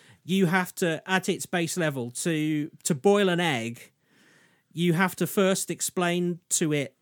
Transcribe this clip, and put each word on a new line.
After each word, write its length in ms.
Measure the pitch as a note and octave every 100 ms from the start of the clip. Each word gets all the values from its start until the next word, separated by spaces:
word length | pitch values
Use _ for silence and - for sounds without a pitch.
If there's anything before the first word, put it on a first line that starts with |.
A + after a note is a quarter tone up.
| - -
you 220 | - F#3 F#3
have 300 | F#3 F3+ -
to, 260 | F3 D#3+ -
at 180 | F#3+ F#3
its 200 | E3+ -
base 280 | F3+ E3+ -
level, 360 | D#3 C3+ A#2+
to, 580 | A#2+ F3+ D#3+ D#3 D3+ D3 -
to 100 | -
boil 360 | D3+ G3+ G3+ G3
an 100 | F3
egg, 520 | F3 B2+ A2+ A#2+ - _ _ _ _ _ _ _ _
you 220 | D#3 F3
have 220 | E3 F#3+ -
to 100 | E3+
first 460 | - F#3+ F#3+ -
explain 680 | E3+ - - F3 F3 F3 E3+ -
to 220 | - E3
it 220 | D3 C3+ -